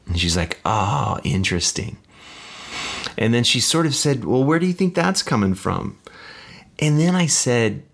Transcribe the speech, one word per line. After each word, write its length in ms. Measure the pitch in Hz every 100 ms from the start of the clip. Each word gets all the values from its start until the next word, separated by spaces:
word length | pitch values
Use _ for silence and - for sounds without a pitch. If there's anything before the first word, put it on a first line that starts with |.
| -
And 100 | 85
she's 200 | 85 87
like, 220 | 82 -
"Oh, 560 | - 107 98 - 104 -
interesting." 760 | - 95 95 87 - 69 110 - _ - - - - - - - - - - -
And 160 | 110
then 100 | 120
she 160 | 120 123
sort 260 | - 160 160
of 100 | 131
said, 280 | 147 131
"Well, 200 | 85 123
where 160 | 135 165
do 60 | 185
you 80 |
think 220 | 175 190 175
that's 280 | 175 190
coming 300 | - 117 196
from?" 440 | 92 92 90 98 - - - - - - - - -
And 200 | 151 151
then 160 | 170 180
I 120 | 160
said, 560 | - 127 120 110 101 -